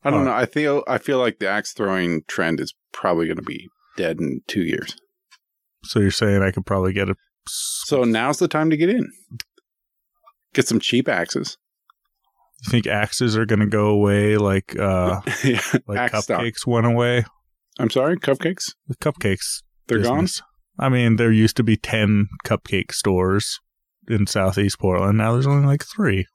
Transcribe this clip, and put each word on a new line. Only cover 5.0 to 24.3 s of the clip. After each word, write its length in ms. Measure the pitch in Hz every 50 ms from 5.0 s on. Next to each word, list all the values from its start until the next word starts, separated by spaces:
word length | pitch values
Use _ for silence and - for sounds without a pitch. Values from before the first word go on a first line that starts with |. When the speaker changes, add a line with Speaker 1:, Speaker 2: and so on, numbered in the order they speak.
| _ _ _ _ _ _ - _ _ _ _ _ _ _ _ _ -
Speaker 2:
So 160 | - - 117
you're 120 | 101 98
saying 300 | - - 117 104 101 98
I 80 | 98 95
could 140 | 92 - 92
probably 280 | - 101 98 92 95 95
get 160 | 101 98 95
a 60 | 98 _ _ _ _ _ _
s- 360 | - - - - - - - -
Speaker 1:
So 180 | - 151 135 123
now's 360 | 120 110 110 120 135 151 -
the 80 | 185
time 240 | 165 - 156 156 160
to 60 | 160
get 120 | 147 165 180
in. 220 | 226 254 - - - - _ _ - 113 - _ _ _ _ _ _ _ _ _ _ _ _ _ _ _ _ _ _ _ _ _ _
Get 140 | - 127
some 120 | - 117 104
cheap 280 | - - - 120 -
axes. 500 | - 120 87 85 - - - - - - _ _ _ _ _ _ _ _ _ _ _ _ _ _ _ _ _ _ _ _ _ 120
Speaker 2:
You 60 | -
think 160 | - 120 107
axes 500 | - 104 104 104 - - - 127 120 107
are 80 | 110 113
gonna 220 | 110 113 104 107
go 200 | 101 107 107 104
away 500 | 104 104 104 104 101 101 101 104 104 107
like, 380 | 107 104 101 95 98 - - -
uh, 440 | - 101 98 95 92 90 90 90 95 - -
Speaker 1:
<laughs> 120 | - - -
Yeah, 180 | 135 120 104 - - - 127 -
Speaker 2:
like 140 | - 101 120
Speaker 1:
axe 240 | 123 120 - 107 101
stock. 180 | - 110 87
Speaker 2:
cupcakes 240 | 120 117 113 - -
went 220 | 123 120 117 113
away? 360 | 120 117 120 120 120 123 123 110 - _ _ _ _ _ _ _ _ _ -
Speaker 1:
I'm 100 | 127 113
sorry, 280 | - 135 131 156 180
cupcakes? 560 | - - - 139 - - 165 190 - - - - _ _
Speaker 2:
The 80 | - 131
cupcakes 680 | _ - 151 143 - - 104 95 - - - - - - _ _ _ _
Speaker 1:
They're 120 | - 120 110
gone? 220 | 101 120 127 151
Speaker 2:
business. 200 | 175 180 - - - _ _ _ _ _ _ -
I 100 | - 135
mean, 260 | 127 123 120 117 113
there 140 | 110 117 113
used 240 | 110 110 110 110 -
to 60 | - 120
be 140 | 110 110
ten 500 | - - - - 110 107 101 107 101 104 98 - - -
cupcake 460 | - 110 101 _ - - 92 95 - -
stores 680 | - - 104 95 90 92 92 95 101 - - - - _ _ _ _ _ _ _ _ _
in 180 | - 117 104 101
Southeast 540 | -